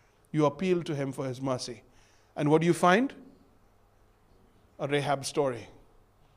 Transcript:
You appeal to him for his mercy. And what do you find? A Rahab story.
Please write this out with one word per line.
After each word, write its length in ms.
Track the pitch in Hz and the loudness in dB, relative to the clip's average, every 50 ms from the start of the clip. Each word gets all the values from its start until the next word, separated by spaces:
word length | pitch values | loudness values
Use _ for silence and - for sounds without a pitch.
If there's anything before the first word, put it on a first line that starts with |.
| _ _ _ _ _ _ | _ _ _ _ _ _
You 140 | - 151 151 | 0 2 2
appeal 380 | 143 147 - 190 185 180 175 151 | 2 0 0 0 0 0 0 -2
to 100 | 165 147 | -4 -6
him 200 | 139 139 135 127 | -4 -4 -6 -6
for 120 | 147 135 | -6 -8
his 140 | 131 123 131 | -8 -8 -6
mercy. 440 | 135 139 127 120 - 127 113 113 - _ _ _ _ _ _ _ _ _ - | -4 -4 -4 -4 -6 -10 -14 -14 -18 _ _ _ _ _ _ _ _ _ -6
And 140 | - 147 147 | -2 2 4
what 100 | 156 160 | 4 4
do 80 | 160 | 4
you 60 | 175 165 | 4 2
find? 400 | - 185 180 185 226 269 277 - - - - - - _ _ _ _ _ _ _ _ _ _ _ _ _ _ _ _ _ _ _ _ _ _ _ _ _ _ _ | 4 4 4 6 4 2 0 -4 -10 -20 -20 -20 -20 _ _ _ _ _ _ _ _ _ _ _ _ _ _ _ _ _ _ _ _ _ _ _ _ _ _ _
A 100 | - 160 | -8 -6
Rahab 360 | 139 143 143 139 147 139 135 135 | -2 -2 -2 0 0 -2 -2 -4
story. 460 | - - 156 139 131 120 107 95 - - - - _ _ _ _ _ _ _ _ _ _ | -4 -2 -2 -2 -2 -2 -6 -10 -16 -20 -20 -20 _ _ _ _ _ _ _ _ _ _